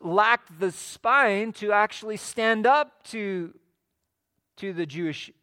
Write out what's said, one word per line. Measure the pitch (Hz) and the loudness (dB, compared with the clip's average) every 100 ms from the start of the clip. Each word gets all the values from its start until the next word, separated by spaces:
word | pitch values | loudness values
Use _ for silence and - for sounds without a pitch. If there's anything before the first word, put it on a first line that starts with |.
lacked | 170 190 214 240 - 160 | 0 2 4 2 -2 -6
the | 190 | -6
spine | - - - 226 269 240 196 226 | -6 -14 -4 2 4 4 2 -4
to | - 208 | -6 0
actually | 208 208 - 220 214 | 2 2 -2 -10 -10
stand | - - 226 220 226 | -10 -2 0 4 4
up | 294 294 _ - | 4 2 _ -14
to, | 226 202 185 170 - _ _ _ _ _ _ _ _ _ - | -8 -6 -6 -8 -14 _ _ _ _ _ _ _ _ _ -14
to | 196 | -8
the | 175 165 | -6 -6
Jewish | 151 165 143 - _ | -4 -6 -6 -12 _